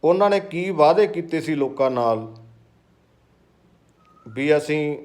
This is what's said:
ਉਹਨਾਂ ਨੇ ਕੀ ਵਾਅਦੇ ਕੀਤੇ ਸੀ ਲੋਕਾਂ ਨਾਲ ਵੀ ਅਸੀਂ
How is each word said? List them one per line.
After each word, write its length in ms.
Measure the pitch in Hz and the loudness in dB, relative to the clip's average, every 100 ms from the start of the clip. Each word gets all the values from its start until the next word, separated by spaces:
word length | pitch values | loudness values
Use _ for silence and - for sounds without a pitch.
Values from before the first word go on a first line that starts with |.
ਉਹਨਾਂ 260 | 156 185 202 | 2 2 4
ਨੇ 100 | 196 | 2
ਕੀ 300 | - 160 185 | -2 -8 -6
ਵਾਅਦੇ 360 | 170 151 175 202 | 2 4 4 2
ਕੀਤੇ 340 | 170 165 160 | 0 -6 -6
ਸੀ 140 | 151 151 | -4 -4
ਲੋਕਾਂ 340 | 135 - 131 | -4 0 -2
ਨਾਲ 360 | 127 117 113 110 - - _ _ _ _ _ _ _ _ _ _ _ _ _ _ _ _ _ - | 0 0 -2 -4 -18 -20 _ _ _ _ _ _ _ _ _ _ _ _ _ _ _ _ _ -16
ਵੀ 300 | 110 143 151 | -8 2 2
ਅਸੀਂ 400 | 147 151 147 143 | 2 -4 -2 -6